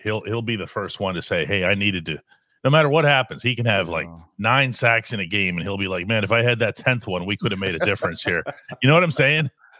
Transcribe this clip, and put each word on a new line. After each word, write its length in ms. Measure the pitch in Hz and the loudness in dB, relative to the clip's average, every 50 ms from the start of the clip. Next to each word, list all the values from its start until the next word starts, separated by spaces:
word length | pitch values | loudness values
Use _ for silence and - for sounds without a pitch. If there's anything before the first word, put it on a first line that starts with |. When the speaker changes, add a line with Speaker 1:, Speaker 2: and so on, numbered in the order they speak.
Speaker 1:
He'll, 200 | - 107 107 107 - | -6 -4 -4 -4 -4
he'll 180 | 101 110 117 | -4 -4 -4
be 140 | 113 113 117 | -4 -4 -4
the 100 | 101 87 | -4 -6
first 340 | - - 107 98 87 - - | -6 -6 -6 -6 -6 -6 -4
one 140 | 101 95 90 | -4 -4 -4
to 80 | 82 | -4
say, 240 | - - 101 87 76 | -4 -2 -2 -2 0
"Hey, 180 | 73 101 98 90 | 0 0 0 2
I 100 | 90 104 | 2 2
needed 320 | 98 101 104 95 87 78 | 2 0 0 -2 -2 -4
to," 120 | 82 76 69 - _ _ _ _ _ _ _ - | -6 -8 -8 -10 _ _ _ _ _ _ _ 0
no 60 | 131 | 4
matter 180 | 147 160 156 143 | 4 4 4 4
what 160 | 143 165 151 | 4 4 4
happens, 380 | 147 143 131 123 - - 127 | 4 4 2 0 -2 -6 -4
he 120 | - 123 123 | -4 -2 -2
can 120 | 117 117 | 0 2
have, 220 | 117 104 98 90 82 | 2 2 2 2 0
like, 180 | 85 80 76 85 | -2 -4 -4 -6
Speaker 2:
Oh. 140 | 82 82 80 - _ - | -10 -18 -20 -16 _ -2
Speaker 1:
nine 340 | 104 113 123 139 135 127 | 0 2 4 4 2 0
sacks 400 | 107 - 131 117 117 113 - - | 0 0 2 2 2 2 0 -4
in 80 | 120 107 | -6 -6
a 60 | 95 | -4
game, 300 | 82 104 104 98 90 87 | -2 -2 0 0 0 -2
and 60 | 85 | -2
he'll 160 | - 101 98 98 | -4 -4 -4 -2
be 100 | 98 92 | -2 -2
like, 180 | 92 90 90 | -2 -2 -2
"Man, 180 | 101 117 110 107 | 0 0 0 2
if 80 | 110 | 2
I 100 | 113 117 | 2 4
had 160 | 117 120 123 117 | 4 2 2 2
that 180 | 117 104 - | 0 -2 -2
tenth 300 | - - 135 127 117 - | -2 0 0 0 0 -2
one, 180 | - 92 90 87 | -4 -4 -2 -2
we 120 | 98 104 | -4 -4
could 160 | - - 113 | -2 -2 -2
have 80 | 98 95 | -2 -2
made 140 | 98 92 85 | -2 -4 -2
a 100 | 78 90 | -2 0
difference 380 | 104 98 - - 85 82 - | 0 0 0 -2 -4 -4 -4
here." 200 | - - 87 82 - | -4 -2 -2 -2 -2
Speaker 2:
<laughs> 360 | - - - - - - - | -4 -10 -12 -14 -16 -6 0
Speaker 1:
You 60 | - 135 | 4 4
know 60 | 151 | 6
what 100 | 170 185 | 6 4
I'm 80 | 165 | 2
saying? 380 | 139 - 135 139 151 156 151 131 - _ _ _ - | 2 2 2 2 2 2 0 -4 -6 _ _ _ -20